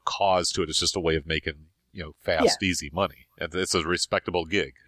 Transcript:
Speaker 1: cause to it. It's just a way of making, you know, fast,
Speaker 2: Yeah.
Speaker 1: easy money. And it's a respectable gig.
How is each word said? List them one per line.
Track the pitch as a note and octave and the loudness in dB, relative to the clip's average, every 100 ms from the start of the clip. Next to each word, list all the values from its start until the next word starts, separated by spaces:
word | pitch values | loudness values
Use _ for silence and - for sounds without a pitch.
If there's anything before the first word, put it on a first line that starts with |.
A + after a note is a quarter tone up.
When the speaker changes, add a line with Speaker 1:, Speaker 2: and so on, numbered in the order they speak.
| - | -6
Speaker 1:
cause | - G2+ F#2 F2 | 0 2 2 2
to | - | -2
it. | D#2+ | -2
It's | - | 0
just | F2 G2 | 0 0
a | |
way | E2 D#2+ | 0 0
of | D2+ | 0
making, | D#2 - D2+ D#2 _ _ | -4 -4 -10 -18 _ _
you | - | -14
know, | D#2 - | -14 -8
fast, | - E2 - - | 0 2 2 2
Speaker 2:
Yeah. | F#2+ | 0
Speaker 1:
easy | F2 C#2+ | -2 -4
money. | E2+ G2 - _ - | -2 -2 -4 _ -10
And | E2 | -6
it's | F2+ F#2+ F#2 | -2 0 0
a | |
respectable | D#2 F2 - G2+ - F2 E2 | 2 0 0 -2 0 -4 0
gig. | G2 C#2+ - | -2 -2 -8